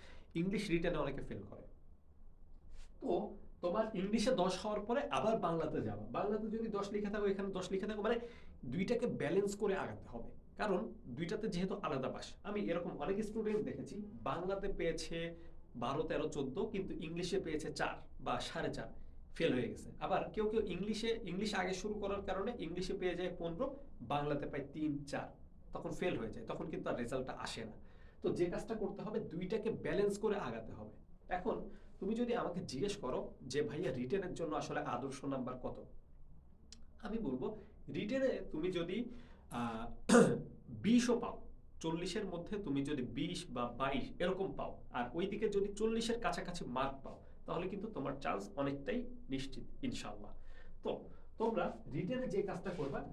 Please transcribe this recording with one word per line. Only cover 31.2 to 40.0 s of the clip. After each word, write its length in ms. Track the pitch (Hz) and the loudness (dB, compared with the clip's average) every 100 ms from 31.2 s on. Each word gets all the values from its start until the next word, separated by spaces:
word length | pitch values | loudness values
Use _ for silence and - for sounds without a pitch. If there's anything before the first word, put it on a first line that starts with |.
| - | -4
এখন 420 | 180 - - - - - - | 0 0 -2 -4 -10 -14 -4
তুমি 160 | 196 | 0
যদি 200 | 226 233 | 2 2
আমাকে 260 | 185 165 175 | 2 2 -2
জিজ্ঞেস 360 | 135 127 202 - | -2 0 0 0
করো 380 | 127 170 - - | -2 -2 -4 -8
যে, 200 | 120 143 | -2 2
"ভাইয়া, 300 | 143 147 - | 2 0 0
রিটেনের 420 | 123 123 196 180 | 0 2 2 2
জন্য 220 | 156 160 151 | -2 0 0
আসলে 240 | 139 147 | 0 0
আদর্শ 440 | 139 120 135 - | 0 0 -2 -4
নাম্বার 300 | 143 131 120 - | -2 0 -2 -4
কত?" 220 | 120 - - - - - - - - - - - - - | -4 -6 -10 -12 -14 -16 -14 -14 -16 -20 -18 -14 -14 -10
আমি 160 | 202 226 | -4 -2
বলবো, 460 | 151 127 214 208 - - - | 0 0 -2 -4 -10 -14 -6
রিটেনে 460 | 151 208 262 262 - - | -2 0 4 4 2 -2
তুমি 200 | 156 180 | -2 0
যদি, 320 | 175 170 214 247 - - - - | 0 0 -2 -4 -8 -12 -16 -8
আহ, 400 | 120 117 113 117 - | -2 -2 -2 -4 -4